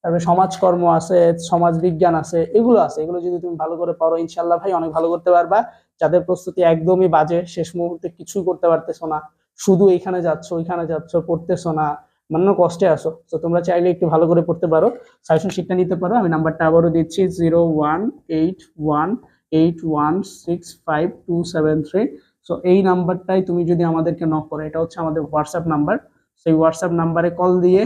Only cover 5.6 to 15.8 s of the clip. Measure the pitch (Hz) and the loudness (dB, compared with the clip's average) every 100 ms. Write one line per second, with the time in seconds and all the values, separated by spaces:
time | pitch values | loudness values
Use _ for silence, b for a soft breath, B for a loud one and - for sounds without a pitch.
5.6 | 240 B B _ 156 175 175 - 180 185 | -2 B B _ 2 2 0 -6 -4 0
6.6 | 170 165 160 185 185 160 156 170 175 - | 2 2 2 2 4 2 2 -2 -4 -8
7.6 | 165 175 170 170 170 _ 165 202 175 175 | -8 -6 -6 -6 -12 _ -10 -4 -4 0
8.6 | 170 160 165 160 160 151 - _ _ _ | 2 0 -2 -10 -8 -8 -10 _ _ _
9.6 | - 180 196 180 185 180 170 156 - 170 | 2 4 6 4 0 -4 -2 -4 -6 -6
10.6 | 170 175 165 156 165 202 170 165 165 180 | -4 -6 -4 -6 -2 -4 -2 -6 -2 -4
11.6 | 170 156 151 151 b b _ 160 190 190 | -2 -2 -4 -6 b b _ 0 2 2
12.6 | 175 170 190 147 160 160 _ 160 165 175 | 0 2 0 2 -2 -10 _ -6 -2 -2
13.6 | 170 175 180 175 170 160 165 170 170 170 | 0 0 0 0 0 2 4 2 0 -2
14.6 | 175 160 208 - B B - 160 190 185 | 0 2 2 -2 B B -2 0 0 -6
15.6 | 175 180 | -4 -2